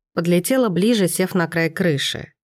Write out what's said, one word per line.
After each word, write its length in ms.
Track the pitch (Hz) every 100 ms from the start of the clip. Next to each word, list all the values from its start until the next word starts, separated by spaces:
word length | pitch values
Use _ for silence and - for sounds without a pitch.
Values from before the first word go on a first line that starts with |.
| _
подлетела 540 | - 170 175 175 262 240
ближе, 400 | 175 208 233 180
сев 260 | - 185
на 120 | 190 165
край 240 | 165 165
крыши. 640 | - 175 139 - - - _ _